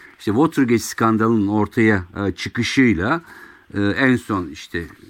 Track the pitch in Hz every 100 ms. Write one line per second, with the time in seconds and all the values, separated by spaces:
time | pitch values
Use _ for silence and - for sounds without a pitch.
0 | - - - 104 160 151 127 117 - -
1 | 113 110 113 113 101 107 104 - 113 101
2 | 87 87 98 87 107 - 113 - 127 87
3 | 101 165 - - - - _ 98 101 98
4 | 131 120 - 101 82 73 - 87 82 -
5 | -